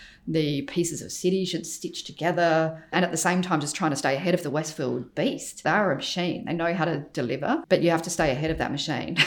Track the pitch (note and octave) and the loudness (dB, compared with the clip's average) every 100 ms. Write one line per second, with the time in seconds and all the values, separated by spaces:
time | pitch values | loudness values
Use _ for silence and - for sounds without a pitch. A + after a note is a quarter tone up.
0 | - - - D#3+ D3 C#3 C#3 E3+ E3+ C#3 | -20 -14 -2 0 2 0 -2 0 0 -2
1 | E2+ - F3+ F#3+ F3+ D#3+ - - F3+ - | -8 -2 0 2 0 -4 -6 -8 -8 -10
2 | - - E3+ F3 E3+ D#3+ D#3+ - - E3+ | -12 -4 0 2 4 4 2 -2 -2 0
3 | F3 E3 F3 F3+ F3+ D#3 D3 - D#3+ C#3 | 0 0 2 2 2 0 0 0 0 2
4 | C3+ C3+ F3+ F3 D3 D3 D#3 - B2+ B2+ | 0 2 2 2 2 -2 -4 -4 -2 -2
5 | B2 - A3 - - - D3+ F#3+ F#3+ C#3 | -4 -2 0 -2 -8 -4 2 2 2 0
6 | - F3+ F3 - - E3 E3+ F#3 D#3+ D3 | -2 -2 -2 -2 -2 0 0 2 0 0
7 | D3+ - A#2+ C3+ D#3 D#4+ - F3+ E3+ E3 | -4 -4 -2 -2 0 0 2 4 4 2
8 | E3 - D#3 B2+ D#3+ D#3+ - D3+ - B2 | 0 0 0 2 0 0 -2 -2 -4 -4
9 | - F3 | -2 0